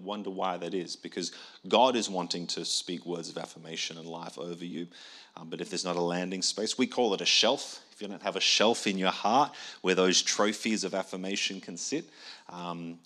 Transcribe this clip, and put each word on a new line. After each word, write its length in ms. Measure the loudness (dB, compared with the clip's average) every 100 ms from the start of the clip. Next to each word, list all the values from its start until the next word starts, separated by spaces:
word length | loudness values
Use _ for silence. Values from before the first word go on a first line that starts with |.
wonder 300 | -8 -6 -6
why 260 | -4 -2 -2
that 180 | -4
is," 220 | -4 -4 -8
because 340 | -10 -6 -8 -8 -18 -16 4
God 260 | 6 6
is 140 | 4 0
wanting 400 | -2 -2 -4 -4
to 160 | -4
speak 420 | -2 -2 -4 -6 -6
words 220 | -6 -4
of 100 | -4
affirmation 600 | -4 -8 -10 -6 -6 -6
and 100 | -10
life 300 | -10 -8 -8
over 260 | -6 -6
you. 240 | -6 -6 -8 -12 -20 -20 -18 -16
Um, 120 | -8
but 120 | -6
if 100 | -4
there's 140 | -2
not 100 | 0
a 60 | 2
landing 420 | 2 0 -2 -2
space, 340 | -2 0 0 2
we 120 | 2
call 260 | 2 2
it 60 | 2
a 60 | 4
shelf. 540 | 6 6 2 -2 -14 -18
If 100 | -12
you 60 | -10
don't 140 | -6
have 120 | -4
a 60 | 0
shelf 480 | 4 6 6 4 2
in 100 | 2
your 140 | 2
heart 400 | 2 4 6 4 0 -16 -2
where 120 | 2
those 280 | 6 6 6
trophies 600 | 2 2 2 2 0 0
of 120 | 0
affirmation 640 | -4 -4 -6 -4 -2 -2 -4
can 160 | -10 -8
sit, 280 | -4 -4 -4 -14 -18 -18 -16
um, 500 | -10 -8 -6 -8 -10